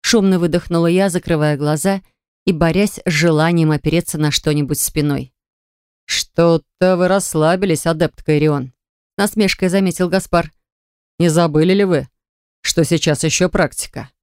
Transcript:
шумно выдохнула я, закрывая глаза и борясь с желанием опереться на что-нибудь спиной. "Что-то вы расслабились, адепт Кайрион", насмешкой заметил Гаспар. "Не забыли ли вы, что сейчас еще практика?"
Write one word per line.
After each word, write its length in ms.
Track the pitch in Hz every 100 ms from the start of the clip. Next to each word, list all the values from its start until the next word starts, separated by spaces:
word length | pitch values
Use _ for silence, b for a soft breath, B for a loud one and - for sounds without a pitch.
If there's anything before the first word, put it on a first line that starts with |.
шумно 380 | - 226 196 185
выдохнула 480 | 170 175 - 170 170
я, 220 | 185 196
закрывая 480 | 175 - 160 151 143
глаза 440 | 147 151 190 196 _ _ _ _ -
и 80 |
борясь 460 | 160 170 180 208 - -
с 60 |
желанием 600 | 151 170 151 160 170 160
опереться 460 | 151 156 160 175 156
на 140 | 151
что-нибудь 480 | - - 147 139 147
спиной. 540 | - 156 147 139 131 _ _ _ _ _ _ _ -
"Что-то 880 | - - - 170 165 _ _ 185 180
вы 120 | 180
расслабились, 800 | 190 - 160 156 185 196 160 170
адепт 380 | 156 165 -
Кайрион", 500 | - 151 151 143 131 _ _ _ _ -
насмешкой 520 | 202 214 196 - 185
заметил 400 | 190 190 165 180
Гаспар. 440 | 185 - 170 165 _ _ _ _ _ _ _
"Не 100 | 170
забыли 440 | 156 170 151 170
ли 100 | 190
вы, 240 | 196 160 131 _ _ _ _ _
что 240 | - - 160
сейчас 380 | 165 - 147
еще 260 | 160 - 180
практика?" 600 | - 160 - - - - _